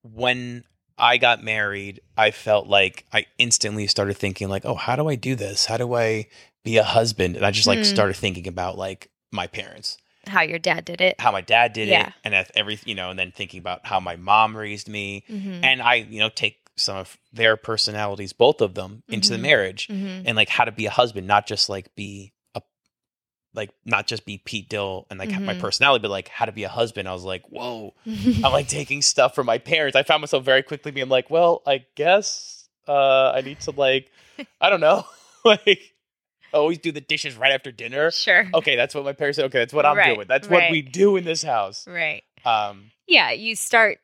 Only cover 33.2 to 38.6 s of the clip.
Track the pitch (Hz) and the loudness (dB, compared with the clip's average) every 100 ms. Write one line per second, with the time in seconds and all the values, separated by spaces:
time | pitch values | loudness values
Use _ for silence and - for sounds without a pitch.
33.2 | 131 135 135 147 - 139 135 131 131 _ | 4 2 -4 -8 -8 0 2 2 -2 _
34.2 | _ - 277 _ 175 190 156 196 - - | _ -18 -18 _ 0 2 2 2 -2 -20
35.2 | _ _ 226 208 - 185 - _ _ _ | _ _ 2 4 2 0 -2 _ _ _
36.2 | _ _ _ 151 156 170 165 147 135 156 | _ _ _ 0 0 -2 -6 -8 -4 -4
37.2 | 147 117 131 135 139 113 117 131 156 - | -4 -2 0 0 -4 -14 -8 -2 -2 0
38.2 | - 180 190 170 | 2 2 2 0